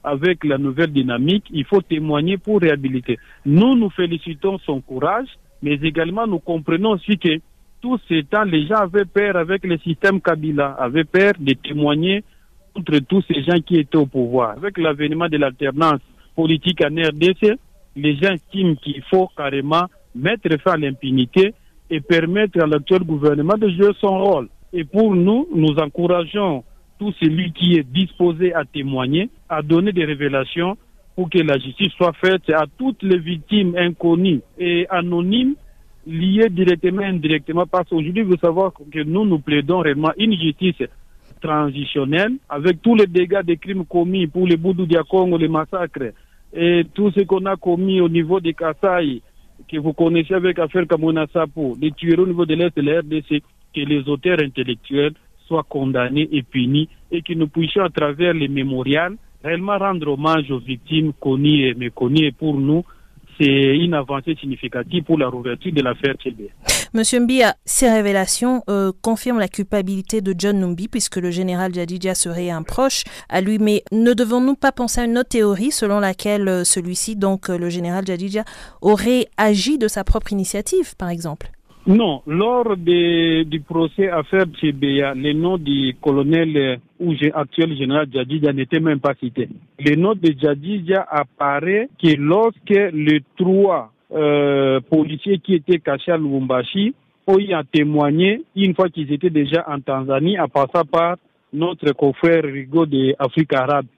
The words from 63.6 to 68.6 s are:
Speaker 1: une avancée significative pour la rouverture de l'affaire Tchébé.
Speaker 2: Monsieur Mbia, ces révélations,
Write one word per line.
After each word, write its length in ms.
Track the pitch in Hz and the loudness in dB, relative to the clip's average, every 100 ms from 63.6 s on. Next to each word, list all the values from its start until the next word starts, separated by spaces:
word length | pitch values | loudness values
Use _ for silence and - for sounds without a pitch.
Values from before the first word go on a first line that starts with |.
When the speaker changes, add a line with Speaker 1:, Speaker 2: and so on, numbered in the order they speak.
| 135 143 | 4 2
Speaker 1:
une 160 | 175 | 0
avancée 420 | 156 131 139 147 151 | -2 -4 -6 -6 -8
significative 680 | 139 127 123 123 117 175 | -8 -10 -8 -8 -6 -6
pour 160 | 156 160 | 0 0
la 80 | 127 | 0
rouverture 440 | 123 123 120 185 | -4 -8 -6 -2
de 100 | 151 | 0
l'affaire 340 | 127 117 139 131 | -2 -2 -4 -4
Tchébé. 340 | 131 113 101 - - - - | -8 -10 -16 -10 -4 -4 -2
Speaker 2:
Monsieur 260 | 226 220 247 | -2 0 2
Mbia, 340 | 240 262 220 - - | 2 4 2 0 -4
ces 220 | - 247 | 2 4
révélations, 760 | 220 202 196 185 - 247 254 | 4 2 0 0 -2 0 -2